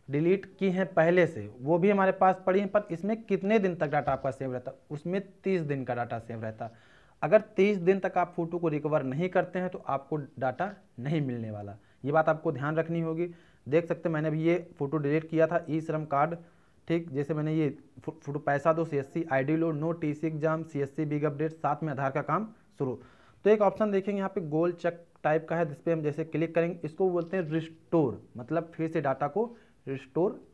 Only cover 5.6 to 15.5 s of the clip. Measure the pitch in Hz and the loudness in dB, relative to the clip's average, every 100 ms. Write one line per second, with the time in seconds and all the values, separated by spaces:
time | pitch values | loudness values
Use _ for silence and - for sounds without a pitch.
5.6 | 147 139 127 120 117 117 - 113 110 113 | 0 -4 -2 -4 -4 -6 -8 -8 -8 -8
6.6 | 117 - - - _ - 151 214 214 - | -12 -14 -20 -20 _ -6 4 4 4 2
7.6 | 202 202 170 196 190 180 175 - 170 175 | 2 4 2 2 2 0 -2 -2 -4 -2
8.6 | 165 147 151 151 131 135 180 185 180 185 | 0 0 0 0 0 -2 0 0 0 -2
9.6 | 180 185 - 139 - 151 135 - 131 127 | -6 -6 -4 -4 -4 -6 -6 -4 -4 -2
10.6 | 196 196 _ - 135 160 135 120 110 104 | -6 -8 _ -8 -2 -2 -2 -4 -6 -8
11.6 | 101 101 _ _ 135 156 160 156 165 131 | -10 -14 _ _ 0 2 4 2 -2 -2
12.6 | 147 160 160 170 160 160 175 170 - _ | -2 0 0 -2 -2 -2 -4 -8 -20 _
13.6 | 120 156 170 165 170 156 156 156 165 175 | 0 0 2 -4 -2 -2 0 0 2 0
14.6 | 170 - 139 156 143 156 160 160 160 | -2 -6 -2 -2 0 0 0 2 2